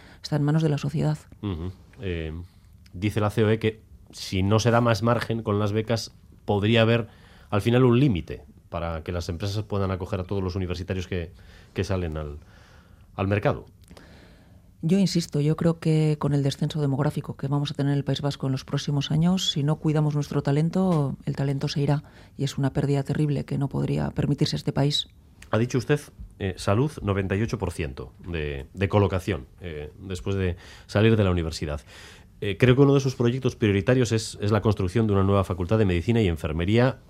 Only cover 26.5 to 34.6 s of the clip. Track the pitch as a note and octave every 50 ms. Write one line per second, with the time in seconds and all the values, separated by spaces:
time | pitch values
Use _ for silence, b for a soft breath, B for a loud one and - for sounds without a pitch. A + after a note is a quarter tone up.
26.5 | F2+ - - - G2+ A2 C#3 D3+ - - - G2+ G2 G2 G2 F2+ G2 G2 A2+ A2+
27.5 | - - F#2+ F2 - - E2 C#2+ C2 - B1 - - - - F2+ E2+ D#2+ D2+ D2
28.5 | C#2+ C2+ C2 - - - F#2+ F2 G2+ G#2 G2+ F2+ F#2+ F2+ - - F#2 C#2 C2 -
29.5 | - - G2 F2 D#2 D2 D2 D2+ - - F2+ F#2+ F#2+ F2+ - G#2 G2 G2 F#2+ F2+
30.5 | F2 F2+ B B B B B B - G#2 G#2+ A2+ A2+ G#2 G2+ F#2 F2+ F2 E2 D#2+
31.5 | D#2 - E2+ D2+ C#2+ D2 - B B B B B B B B B - - - G2+
32.5 | F#2+ - - A#2+ B2+ B2+ C#3+ C#3 C#3 C#3+ C3 C3+ B2 - A#2+ A#2+ A#2+ C3 B2+ B2
33.5 | - - A#2+ G#2 G2 G2 F#2 - B2+ C3 B2 G#2+ A#2 A2 G#2+ - - - G#2 G2+
34.5 | A2 G#2